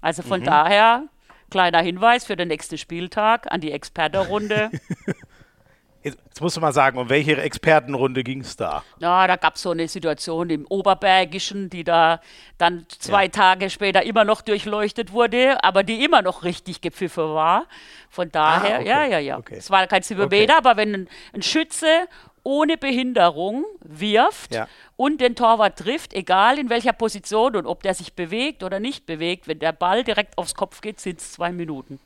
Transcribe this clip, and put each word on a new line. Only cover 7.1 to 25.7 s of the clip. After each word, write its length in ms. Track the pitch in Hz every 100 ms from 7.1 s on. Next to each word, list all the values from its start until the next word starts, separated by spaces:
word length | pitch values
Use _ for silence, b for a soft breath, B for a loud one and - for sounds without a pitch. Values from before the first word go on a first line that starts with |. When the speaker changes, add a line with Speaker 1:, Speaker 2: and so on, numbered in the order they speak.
| 139 147 143
Speaker 2:
Expertenrunde 800 | 147 - - 156 123 139 131 127
ging's 320 | 127 135 113
da? 300 | - 92 73 - _
Speaker 1:
Ja, 260 | 170 180 185
da 80 |
gab's 280 | 180 156 -
so 100 | 185
eine 160 | 165 165
Situation 600 | 190 160 147 - 165 175
im 160 | 156 147
Oberbergischen, 1000 | 196 190 190 202 190 180 190 - 196 190
die 120 | 175
da 380 | 165 165 160 165 B B B -
dann 300 | 170 175 165 -
zwei 240 | - 208
Speaker 2:
Ja. 40 | 190
Speaker 1:
Tage 380 | 202 190 185 190
später 360 | - 202 190
immer 200 | - 226
noch 160 | 208 220
durchleuchtet 680 | - 208 208 214 208 - 233
wurde, 520 | 202 233 240 254 269
aber 180 | 185 190
die 220 | 185 220
immer 180 | 294 311
noch 220 | 185 175
richtig 360 | 175 175 - 175
gepfiffen 420 | 170 - 180 - 156
war. 320 | 156 160 190 339 B B B B
Von 200 | - 175
daher, 460 | 160 156 165 202 233
Speaker 2:
Ah, 40 |
okay. 80 | 202
Speaker 1:
ja, 160 | 262 294
ja, 120 | 180
ja. 200 | 143 135
Speaker 2:
Okay. 180 | - -
Speaker 1:
Es 140 | -
war 120 | 190 185
kein 140 | 190
sieben 160 | - 190
Speaker 2:
Okay. 200 | 196 202
Speaker 1:
Meter, 160 | 220 320
aber 180 | 262 214
wenn 180 | 214
ein, 140 | 202 185 B B
ein 100 | -
Schütze 640 | - 311 320 - 320 330 359 b b _
ohne 340 | - 277 302 320
Behinderung 840 | 269 247 254 240 175 147 185 233 415 392
wirft 720 | 160 151 208 214 302 - -
Speaker 2:
Ja. 140 | 113 110 B B _
Speaker 1:
und 240 | 269 302
den 140 | 247
Torwart 460 | 240 240 226 208